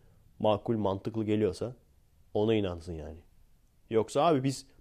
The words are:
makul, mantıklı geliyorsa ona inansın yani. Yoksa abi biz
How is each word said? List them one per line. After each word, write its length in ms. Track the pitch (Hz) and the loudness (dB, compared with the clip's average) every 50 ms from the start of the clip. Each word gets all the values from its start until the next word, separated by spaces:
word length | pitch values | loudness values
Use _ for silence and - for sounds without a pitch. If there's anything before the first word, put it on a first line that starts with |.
| - - _ - _ - _ - | -20 -20 _ -20 _ -20 _ -2
makul, 380 | 107 107 104 101 - - 117 | 2 2 2 2 0 -2 -2
mantıklı 480 | 107 101 98 98 98 - 113 101 110 107 | 0 0 0 -2 -2 -4 -6 -4 -4 -2
geliyorsa 520 | 104 107 107 107 92 92 - 107 117 135 - _ _ _ _ _ _ _ _ - _ - | 0 0 2 2 0 0 -2 -8 -10 -10 -14 _ _ _ _ _ _ _ _ -18 _ -2
ona 200 | 107 107 113 113 | 0 2 4 2
inansın 380 | 107 101 90 87 82 80 90 | 2 2 -2 -4 -8 -10 -12
yani. 260 | 82 78 73 76 78 80 - _ _ - - _ - _ _ _ _ _ _ - | -12 -10 -12 -14 -16 -18 -20 _ _ -20 -20 _ -20 _ _ _ _ _ _ 0
Yoksa 320 | 110 110 107 - - 139 | 0 0 0 2 0 2
abi 220 | 151 170 160 131 131 | 4 4 4 2 0
biz 220 | 139 135 - - - - - | -2 -4 -4 -12 -18 -20 -20